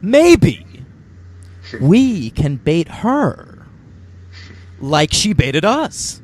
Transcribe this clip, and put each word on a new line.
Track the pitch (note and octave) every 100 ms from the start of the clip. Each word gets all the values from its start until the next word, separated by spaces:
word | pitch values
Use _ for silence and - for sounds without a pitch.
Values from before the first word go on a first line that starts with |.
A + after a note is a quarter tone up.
Maybe | F#3 C4+ E4+ D#4+ F3 A2 - - - - - - - - - - - A#2
we | C3+ G#3+ C4 G#3 A2+
can | - D3 C3+
bait | - D#3+ D#3+
her | - A3 C#4 A3 - - - - - - - - - - - - - - -
like | C3+ D3+ D3+
she | - G#3
baited | F3+ C#3+ C#3
us. | F#3 C#4+ D#4+ - - -